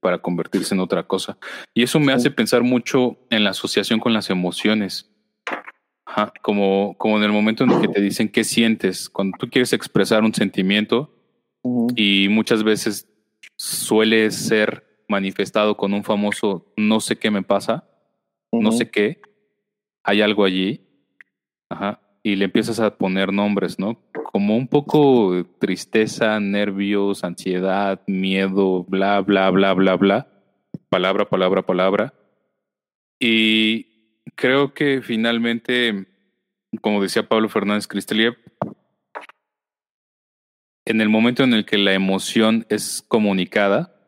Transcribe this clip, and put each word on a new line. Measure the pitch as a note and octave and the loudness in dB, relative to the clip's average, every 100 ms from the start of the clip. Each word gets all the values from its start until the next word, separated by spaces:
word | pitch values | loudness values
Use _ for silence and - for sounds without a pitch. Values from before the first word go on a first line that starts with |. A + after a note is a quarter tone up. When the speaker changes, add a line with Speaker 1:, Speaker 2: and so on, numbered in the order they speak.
Speaker 1:
para | F#2 F2+ | -2 -2
convertirse | - F2 E2 G2 - F#2+ | -4 -4 -4 -4 -2 -2
en | |
otra | F#2 F#2 E2 | -2 -4 -2
cosa. | F#2+ - - - - - | -6 -6 -14 -16 -16 -8
Y | - | -2
eso | B2 D#3+ | 0 2
me | C#3+ | 2
Speaker 2:
Sí. | C3 | 2
Speaker 1:
hace | B2 | 0
pensar | - A2 B2 | 0 0 2
mucho | A#2+ B2 - C#3 B2+ - _ | 2 0 0 0 0 -4 _
en | A2 | 0
la | G#2 | 0
asociación | F#2+ - - G2+ A2 | -2 -4 -2 0 0
con | A#2 | 0
las | A2 G2 | -2 -2
emociones. | F#2 F2+ F2 G#2+ A2 G2 - - _ _ _ - - - _ _ _ - | -2 -2 -2 0 0 -2 -8 -16 _ _ _ -12 -12 -12 _ _ _ -10
Ajá, | - G#2 - | -4 -4 -4
como, | - G2+ G2 G2 G2+ - | -2 0 2 2 0 -2
como | A2 G#2+ | 0 2
en | |
el | G#2 | 2
momento | G#2 G#2+ A2 | 2 0 2
en | B2+ | 2
el | F2+ | 4
que | F#2+ | 2
te | G2 | 0
dicen | G2+ - G#2+ | 0 0 -2
qué | - | 0
sientes, | A2 - A#2 A2+ F#2+ F#2 - | -2 0 2 2 -2 -4 -10
cuando | - G2 - | -6 -6 -4
tú | A#2+ | -4
quieres | - B2 | 0 0
expresar | C#3+ - - G2 A2 | -2 -2 -2 2 2
un | A2 | 2
sentimiento, | A2 G2+ - F#2+ G#2 G#2+ A#2+ D3+ _ _ _ _ _ | 0 -2 0 0 0 0 -2 -2 _ _ _ _ _
Speaker 2:
Ujú. | B2+ B2 A#2 A#2+ | -4 -2 -2 0
Speaker 1:
y | G#2 G2 G2 | 2 4 4
muchas | G#2+ A2 A2+ | 2 2 0
veces | G#2+ G#2 - G2+ - _ _ _ - _ | 2 0 -2 -6 -12 _ _ _ -20 _
suele | - - - A2 A2 A2 A2 | -10 -8 0 2 4 4 2
ser | - - A2 G#2+ - _ _ _ | -2 -2 0 0 -2 _ _ _
manifestado | G2+ F#2+ F#2 G2 - G#2+ G#2 | -4 -4 -4 -4 0 0 0
con | G2+ | -2
un | G2+ | -4
famoso | G2+ G#2 G#2 - G#2+ F#2+ _ - | -2 -2 -2 -2 -4 -4 _ -4
"no | G#2+ A2 | 0 0
sé | - A2 | 0 -4
qué | A2+ | -2
me | G#2 | -2
pasa", | G2 G2+ - B2 - _ _ _ _ _ _ | 0 -2 0 -6 -6 _ _ _ _ _ _
"no | A#2 G#2+ | 0 0
Speaker 2:
Ujú. | A2+ | 0
Speaker 1:
sé | - | -2
qué", | - G#2 F3 - _ _ _ _ _ _ _ | 0 0 -2 -18 _ _ _ _ _ _ _
hay | - G#2 | -2 2
algo | G#2+ G#2 G2 | 2 2 2
allí, | F#2 F#2+ - _ _ _ _ - _ _ _ _ | 2 -2 -4 _ _ _ _ -20 _ _ _ _
ajá, | F#2+ G2+ G#2+ _ _ | -8 -8 -8 _ _
y | G#2+ G2 | -4 -2
le | G2 | 0
empiezas | G#2 G#2+ A2 | 0 -2 -2
a | G#2+ - | -2 0
poner | F#2+ F#2+ G2 | -2 -2 -2
nombres, | G2 G#2 G2+ F2+ - | 0 0 0 -4 -4
¿no? | F#2+ A#2 _ - - | -6 -6 _ -14 -6
Como | G#2 C#3+ A3 | -2 0 0
un | B2 | 2
poco | D3 C3+ D3+ C#3+ B2+ G2+ F2+ F2 _ | 0 2 4 6 6 4 0 -4 _
tristeza, | - F#2 - A2+ A2 - A2 G#2+ | -4 -4 -2 0 0 0 -2 0
nervios, | G2+ G2+ G#2 G2 G2+ G2+ G2+ G2 | -2 -2 -4 -2 -2 0 0 -2
ansiedad, | F2+ F2 - F#2 F#2 F#2+ G2+ G2 - | -6 -8 -4 -2 0 0 -2 -4 -4
miedo, | F#2+ F#2+ F#2+ G2 F#2+ G2 F#2 F2+ | -4 -2 0 0 0 0 0 -2
bla, | F#2+ G2 G2+ | -2 0 0
bla, | G2 G2 F#2+ | 2 2 4
bla, | F#2 F#2+ | 4 2
bla, | F#2 F#2+ F#2 | 2 2 4
bla, | G2 G2+ - _ _ _ _ - _ | 4 2 -2 _ _ _ _ -20 _
palabra, | F#2 F#2 G2 G2+ | 0 0 0 0
palabra, | F#2 F#2 F#2+ | 0 2 0
palabra. | F#2 F#2 F#2 G2+ G#2+ _ _ _ _ _ _ _ _ _ _ _ | 0 0 2 0 -2 _ _ _ _ _ _ _ _ _ _ _
Y | A#2+ A2+ A2 A2 A2 A2 - _ _ _ - - | 0 4 4 4 2 0 -6 _ _ _ -20 -2
creo | C3 C3 C#3+ | 2 2 0
que | - D3 C3+ | 0 0 0
finalmente, | A#2+ A2+ A2+ A#2 A#2 A#2 - B2 A#2+ G2+ F#2+ _ _ _ _ _ _ - | -2 -2 0 0 0 -2 -2 0 0 -2 -8 _ _ _ _ _ _ -6
como | A2 G#2 | -2 0
decía | G2 - G#2+ | 0 -2 0
Pablo | A2+ A2 | 0 0
Fernández | A2 G2 G#2 G2+ | -2 -2 -4 -4
Cristeliev, | G2+ - A2 A2+ B2 - _ - - _ _ _ - - - _ _ _ _ _ _ _ _ _ _ _ _ _ _ - | -8 -4 0 0 -2 -20 _ -12 -12 _ _ _ -20 -20 -20 _ _ _ _ _ _ _ _ _ _ _ _ _ _ -4
en | A2 | 0
el | A2 | 2
momento | A2 A#2 B2 | 2 2 2
en | C3 | 2
el | A#2 G2 | 2 0
que | G#2 | 0
la | G2 | 2
emoción | F#2+ F#2+ F#2+ - A2 A2 A2+ A2+ | 0 0 -2 -2 0 2 2 -2
es | G#2+ - - _ | -6 -4 -10 _
comunicada | A#2 G#2+ F#2+ F2+ A2 G2+ G#2 F3 _ | 0 2 0 -2 0 2 2 -2 _